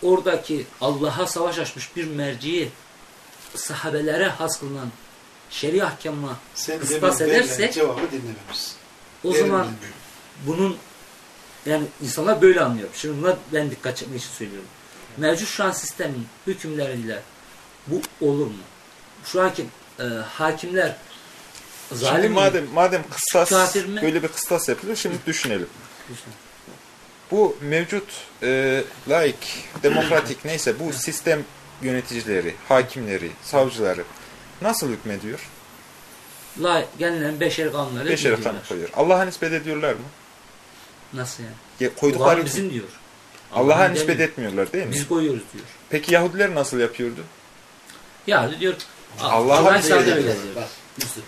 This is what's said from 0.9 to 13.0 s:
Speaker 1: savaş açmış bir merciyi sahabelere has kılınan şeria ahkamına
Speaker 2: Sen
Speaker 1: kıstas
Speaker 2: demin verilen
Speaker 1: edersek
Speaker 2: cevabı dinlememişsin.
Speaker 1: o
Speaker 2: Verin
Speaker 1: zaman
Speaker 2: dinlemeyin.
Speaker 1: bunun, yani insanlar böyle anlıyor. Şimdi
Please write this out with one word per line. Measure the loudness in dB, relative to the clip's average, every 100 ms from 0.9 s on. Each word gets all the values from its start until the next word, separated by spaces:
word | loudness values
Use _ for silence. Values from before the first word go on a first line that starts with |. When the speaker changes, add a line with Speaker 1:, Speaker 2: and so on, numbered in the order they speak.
| 0 -2 0 -4
Speaker 1:
savaş | -2 -2 -2
açmış | -6 -8 -12 -8
bir | -6
merciyi | -4 -4 -4 -4 -2 -4 -8 -20 -20 -20 -20 -20 -20 -16 -12
sahabelere | -10 -6 -4 -2 0 2 0
has | 0 -4 -4
kılınan | -6 -8 -8 -12 -20 -20 -20 -20 -14
şeria | -6 0 0 0
ahkamına | -4 -8 -6 -8 -10 -12 -10
Speaker 2:
Sen | -6 -6
Speaker 1:
kıstas | -2 2 2 2
Speaker 2:
demin | 4
verilen | 4 4
Speaker 1:
edersek | 2 0
Speaker 2:
cevabı | 2 0 2 -4
dinlememişsin. | -6 -8 -10 -10 -10 -10 -12 -20 -20 -20 -10
Speaker 1:
o | 0
Speaker 2:
Verin | 4
Speaker 1:
zaman | 4 4 0
Speaker 2:
dinlemeyin. | -6 -12 -18 -20 -20 -20 -10 -4
Speaker 1:
bunun, | 2 2 0 -12 -20 -20 -20 -20 -20 -20 -12 -2
yani | 0 0 -6
insanlar | -8 -2 2 6
böyle | 8 8
anlıyor. | 4 0 -6
Şimdi | -8